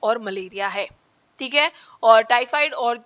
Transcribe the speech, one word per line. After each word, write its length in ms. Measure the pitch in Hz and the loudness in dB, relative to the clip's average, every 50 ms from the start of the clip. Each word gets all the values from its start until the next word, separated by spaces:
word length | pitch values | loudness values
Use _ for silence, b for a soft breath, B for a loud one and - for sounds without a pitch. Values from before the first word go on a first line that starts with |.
| - | -2
और 160 | 214 233 240 | -2 -2 -2
मलेरिया 480 | 220 202 190 196 185 185 170 196 196 | -4 -8 -10 -10 -10 -12 -8 -6 -6
है। 400 | 196 185 202 196 - - _ _ _ _ _ _ _ _ - | -6 -6 -6 -8 -10 -12 _ _ _ _ _ _ _ _ -12
ठीक 140 | 285 254 254 | -8 -2 0
है, 180 | 294 302 330 B B B B B B - | 0 0 0 B B B B B B 6
और 180 | 226 226 220 | 6 6 6
टाइफाइड 520 | 220 220 240 240 254 247 - 294 294 311 269 | 6 4 0 0 0 -2 -2 -2 -2 -2 -2
और 240 | - 254 233 240 233 233 | -4 -4 -4 -4 -4 -10